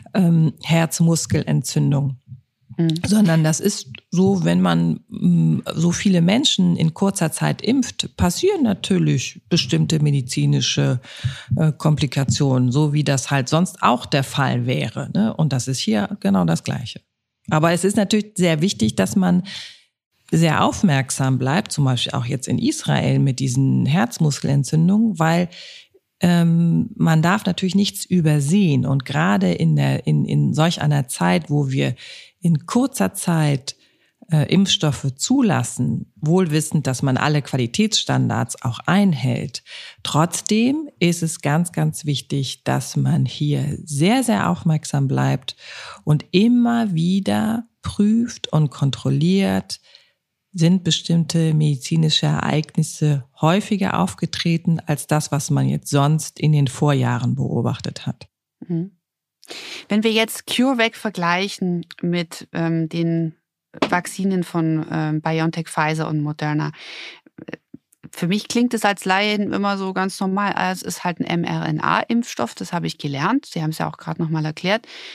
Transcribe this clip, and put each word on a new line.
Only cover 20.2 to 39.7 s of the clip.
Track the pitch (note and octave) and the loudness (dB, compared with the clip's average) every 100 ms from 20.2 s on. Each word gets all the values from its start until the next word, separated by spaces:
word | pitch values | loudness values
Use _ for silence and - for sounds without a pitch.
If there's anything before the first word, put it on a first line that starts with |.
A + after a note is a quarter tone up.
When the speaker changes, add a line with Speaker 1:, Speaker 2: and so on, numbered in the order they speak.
| - | -2
Speaker 1:
sehr | E3 E3 D#3 | 2 2 4
aufmerksam | A3 - G3 C#3 C3 - C3 B2+ | 2 2 2 2 0 -2 0 0
bleibt, | B2+ E3 - | 0 0 -2
zum | - C3 | 0 0
Beispiel | B2 - | 0 -2
auch | - A#2+ | -4 -4
jetzt | C#3+ - | -4 -2
in | - | -2
Israel | C#4+ D#4 - C#3+ - C3+ | 0 -2 -2 0 2 2
mit | C#3 B2+ | 2 0
diesen | C3+ B2+ C3+ B2+ B2 | -2 0 2 2 2
Herzmuskelentzündungen, | E3 A#3+ - D#3 C3+ - C#3+ C3+ D#3 E3+ G#3 A3+ E3 | 2 0 0 0 0 0 0 2 2 4 4 2 2
weil, | D#3+ E3+ F3 - - - - _ _ - | 2 2 0 -6 -20 -20 -20 _ _ -2
ähm, | F3 E3+ E3+ E3 E3+ E3 - - | 2 4 4 4 4 2 0 0
man | E3 D#3+ | 2 4
darf | E3 G#3 F#3+ | 2 0 -2
natürlich | F3 F#3 G3 | -2 0 0
nichts | G3+ - - | 0 -4 -2
übersehen. | F3+ D#3 D3 C#3 G3+ F3+ C3+ B2 | 0 2 2 2 4 4 2 2
Und | C#3 C3 | 0 0
gerade | D3 F3 G3+ F#3 | 0 2 2 2
in | E3+ D#3+ D3 | 2 2 2
der, | C#3 C3+ - | 2 0 0
in, | D3+ - | 0 2
in | D3 C#3+ | 0 0
solch | B2 E3 - | 2 0 0
einer | D3+ C#3+ C3 | 0 0 -2
Zeit, | - F3 F3+ D3+ | -2 0 0 0
wo | D3 C3+ | -2 0
wir | C3+ C3+ B2+ - - - _ | 0 -2 -4 -12 -20 -20 _
in | E3+ D3+ - | 0 0 0
kurzer | A#3+ C4+ - F#3+ | 0 0 0 -4
Zeit, | - - E3 D3+ C3+ - - _ _ _ _ - | -2 -2 0 2 0 -4 -16 _ _ _ _ -2
äh, | D#3 C#3 | 0 2
Impfstoffe | F3 G3 - D#3 B2+ C3+ B2+ | 2 2 2 0 0 -4 -4
zulassen, | - C4+ A3+ B2 B2 - D3 - - - | 0 2 2 2 -2 -4 -2 -2 -6 -6
wohl | D3+ F3+ F3 | 0 2 2
wissend, | D#3 D3+ D#3+ C3+ | 0 0 -2 -2
dass | B2+ | -2
man | C#3 C3 | 0 0
alle | C#3+ D3 | 2 0
Qualitätsstandards | - C3 A#2 - G#3+ - - C3 B2 A2 B2 - | -2 -2 -2 0 0 0 0 0 0 0 -4 -4
auch | B2 A#2 | -6 -6
einhält. | - F#3 G3+ C#3 B2 A#2 D3 - - | 0 2 4 2 0 -2 -4 -10 -16